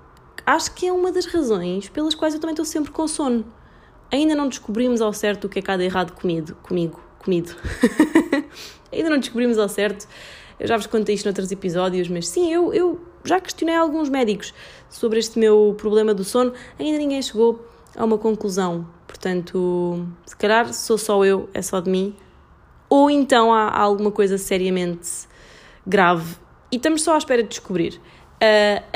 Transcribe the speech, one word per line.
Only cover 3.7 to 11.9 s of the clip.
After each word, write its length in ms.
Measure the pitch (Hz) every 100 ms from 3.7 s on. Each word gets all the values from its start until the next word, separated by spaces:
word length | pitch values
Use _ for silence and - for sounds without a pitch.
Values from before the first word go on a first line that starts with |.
| - - - -
Ainda 240 | 262 311 294
não 120 | 277
descobrimos 540 | - - 208 247 233
ao 100 | 220
certo 340 | 202 208 202 202
o 40 |
que 100 | 196
é 20 |
que 100 | 196
há 60 | 190
de 60 |
errado 280 | 180 185 175
comigo, 420 | - 185 165 156 -
comigo, 380 | - 180 165 156 - -
comigo. 300 | - 175 170 - - - 240 - 311 320
<laughs> 680 | - 285 285 - - - -
Ainda 180 | - 320
não 80 | 294
descobrimos 400 | - 226 247 220
ao 100 | 202
certo. 400 | 196 208 202 - - - - - -
Eu 80 | 208
já 100 | 226
vos 100 | 214
contei 280 | 226 202 202
isto 100 | 208
noutros 260 | 190 190
episódios, 560 | 196 185 170 185